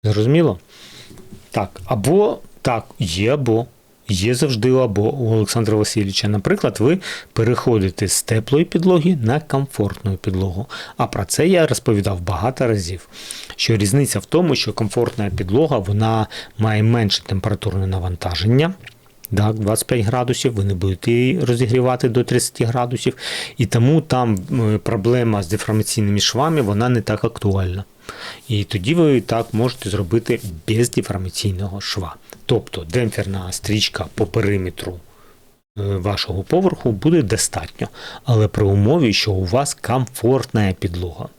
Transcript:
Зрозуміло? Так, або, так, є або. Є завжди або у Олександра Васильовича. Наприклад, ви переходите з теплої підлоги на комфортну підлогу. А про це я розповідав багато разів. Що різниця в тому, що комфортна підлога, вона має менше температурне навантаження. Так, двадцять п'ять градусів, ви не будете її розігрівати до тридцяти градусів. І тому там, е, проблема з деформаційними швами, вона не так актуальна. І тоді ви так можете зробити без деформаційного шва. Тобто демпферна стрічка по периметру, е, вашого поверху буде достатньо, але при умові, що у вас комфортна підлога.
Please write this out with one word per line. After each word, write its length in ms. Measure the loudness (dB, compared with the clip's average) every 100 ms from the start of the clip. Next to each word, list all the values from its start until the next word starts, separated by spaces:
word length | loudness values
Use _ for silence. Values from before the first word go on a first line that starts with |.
Зрозуміло? 560 | 0 2 2 4 2 0 _ -20 -20 -20 -20 -20 -20 -20 -6
Так, 300 | -4 -4 -8
або, 540 | -4 -2 2 4 2 -2 -12 -6
так, 240 | -2 -2 -4 -6
є 340 | -4 0 2
або. 320 | 2 2 0 0 _ _ _ -4
Є 240 | 0 0
завжди 360 | 2 0 2 2
або 300 | 4 2 2
у 320 | 0 0 2
Олександра 440 | 2 2 0 2 2
Васильовича. 500 | 2 0 -2 -2 0
Наприклад, 500 | -2 0 0 0 2
ви 200 | 2 2 -2 -14 -6
переходите 760 | 0 2 2 2 2 2 0 -2
з 160 | -2
теплої 420 | 0 -2 2 2
підлоги 520 | 2 2 4 4 4 2
на 180 | 2 0
комфортну 760 | 0 -2 -2 -2 -2 -2 -4 -4
підлогу. 480 | -2 -2 -2 -4 -8 -12 -16 -4
А 100 | -4
про 180 | -2
це 220 | -4 0 4
я 200 | 4 4
розповідав 540 | 2 2 2 0 -2
багато 460 | -2 -2 -2 0 0
разів. 420 | 0 -2 -10 -12 -18 -16 -16 -16
Що 220 | -6 0 2
різниця 420 | 2 2 2 -2
в 60 |
тому, 300 | 0 2 2
що 180 | 0 -2
комфортна 560 | -2 -2 0 -2 -2 -4
підлога, 480 | -2 0 2 2 0
вона 500 | 0 0 2 2 -2 -6 -14 -2
має 260 | 0 2
менше 400 | 4 4 2 -2
температурне 640 | -4 -4 -2 -2 -2 -2 -2
навантаження. 840 | -2 -4 -4 -4 -2 2 2 2 -4 -16 -20 -20 _ -4 0
Так, 180 | 0
двадцять 320 | 0 0 0 0
п'ять 180 | 0
градусів, 480 | 0 0 0 0 0
ви 100 | 0
не 100 | -2
будете 380 | 0 -2 -2 0
її 280 | 2 2 2
розігрівати 680 | 0 0 2 2 2 2 2
до 140 | 2
тридцяти 420 | 2 0 0 -2
градусів. 520 | -2 0 -2 -2 -2 -4 -10 -10 -10 -4
І 80 |
тому 360 | 0 4 4 4
там, 380 | 2 0 2 0 -2
е, 260 | 0 0 0
проблема 680 | 0 0 2 2 2 0
з 40 | -2
деформаційними 720 | -4 0 0 0 0 0 2
швами, 420 | 0 0 0 2
вона 280 | 2 2 2
не 120 | 0
так 220 | 0 -2
актуальна. 600 | -2 -2 0 0 -2 -6 -10 _ -20 -16 -16 -16 -4
І 160 | -4
тоді 320 | -2 -4 0
ви 260 | 4 4 4
так 320 | 2 -2 0
можете 360 | 0 0 -2 -4
зробити 500 | -4 0 0 0 -4 -4 -10 -2
без 220 | 0 2
деформаційного 920 | 0 -4 -6 -6 -4 -4 -4 -6 -8
шва. 340 | -8 -8 -8 -12 -20 -14
Тобто 380 | -2 -2 -2 -12
демпферна 680 | -4 -2 -2 -4 -6 -6 -8
стрічка 540 | -8 -2 0 -2 -4 -8
по 100 | -4
периметру, 760 | -2 0 0 0 -4 -8 -10 -12 -18 -20 -20 _ _ _ _ -6
е, 20 |
вашого 600 | -4 -2 -2 -4 -4 -6
поверху 480 | 0 2 2 0 -2
буде 300 | 2 2 2
достатньо, 640 | 2 -2 -2 -4 -8 -8 -8 -8 -18 -10
але 220 | 0 2 2
при 180 | 2
умові, 480 | 4 4 4 4 4
що 180 | 2 0
у 140 | -2
вас 280 | 0 0 0
комфортна 1000 | -6 -2 -2 -2 -2 2 2 2 0 2 0
підлога. 500 | -4 -4 -8 -8 -14